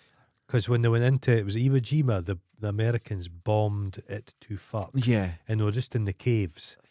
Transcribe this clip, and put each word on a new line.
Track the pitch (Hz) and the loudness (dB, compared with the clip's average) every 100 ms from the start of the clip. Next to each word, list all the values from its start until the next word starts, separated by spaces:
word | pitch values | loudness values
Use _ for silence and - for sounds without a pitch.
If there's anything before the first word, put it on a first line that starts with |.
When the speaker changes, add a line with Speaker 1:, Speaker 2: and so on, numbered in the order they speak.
| _ _ _ _ - | _ _ _ _ -2
Speaker 1:
'Cause | 123 110 | -2 2
when | 120 | 2
they | 117 | 4
went | 113 123 | 4 4
into | 135 - | 2 2
it, | 117 | 2
it | 101 | 2
was | 107 | 0
Iwo | 131 135 | 2 2
Jima, | 110 151 135 101 87 | 2 0 2 0 -2
the, | 92 _ - | -6 _ -8
the | 104 | -4
Americans | 104 113 117 - 101 87 | 0 0 0 -4 -8 -8
bombed | 85 - 107 107 101 98 - - | -8 0 2 2 -2 -6 -8 -12
it | 101 - - | -12 -14 -20
to | - 101 | -12 -12
fuck. | - 110 98 | -8 -8 -4
Speaker 2:
Yeah. | 135 120 113 92 82 - | -2 2 2 0 -4 -4
Speaker 1:
And | 110 | 0
they | |
were | 104 | 0
just | 110 - 120 | -2 -4 -4
in | 101 | -4
the | |
caves. | 92 - 117 92 - - - _ | -2 0 0 -2 -6 -16 -18 _